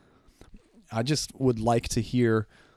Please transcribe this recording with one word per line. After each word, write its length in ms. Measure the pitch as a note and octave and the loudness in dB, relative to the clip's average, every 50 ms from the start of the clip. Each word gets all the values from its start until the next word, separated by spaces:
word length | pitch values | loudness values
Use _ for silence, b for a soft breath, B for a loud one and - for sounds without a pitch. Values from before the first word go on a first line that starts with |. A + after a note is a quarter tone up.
| b b b b b b b b b b b b b b b b _ - | b b b b b b b b b b b b b b b b _ -10
I 100 | - A2+ | -6 -4
just 300 | A#2+ C3 D3+ - - - - - | -2 -2 -2 -4 -4 -8 -8 -2
would 200 | C3 B2+ B2 A2+ | 0 0 0 2
like 280 | A2 A#2 A#2 A#2 - - | 0 2 2 0 0 -2
to 120 | - B2 | -4 -4
hear 440 | A2 - - B2 A#2+ A2+ A2 A2 G#2 b b b b b b | -4 -2 0 2 2 4 2 2 0 b b b b b b